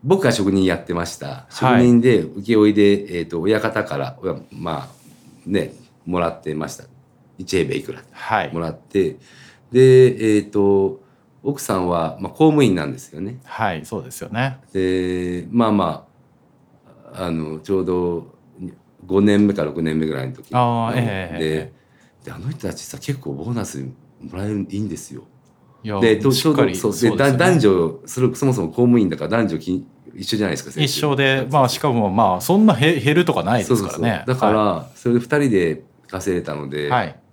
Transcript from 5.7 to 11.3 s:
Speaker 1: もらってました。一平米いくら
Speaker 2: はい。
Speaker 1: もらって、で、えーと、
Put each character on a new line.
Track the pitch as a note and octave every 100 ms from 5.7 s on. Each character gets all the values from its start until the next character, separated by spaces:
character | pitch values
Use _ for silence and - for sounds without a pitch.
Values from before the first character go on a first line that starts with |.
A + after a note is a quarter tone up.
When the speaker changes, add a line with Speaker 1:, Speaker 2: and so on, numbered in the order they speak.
| - - _
Speaker 1:
も | E2 F2+
ら | E2+
っ | -
て | -
ま | D2+ D2
し | -
た。 | - _ _ _ _ _
一 | F#2 F#2
平 | D#2
米 | -
い |
く | -
ら | - -
Speaker 2:
は | - - A2
い。 | D#2
Speaker 1:
も | E2+
ら | E2
っ |
て、 | E2 _ G2+ E2 - - - - _ _
で、 | B2 C3 B2+ B2+ G#2 A2 G#2
え |
ー | G2+
と、 | G#2 G2 G2 G2 F#2+ _ _ _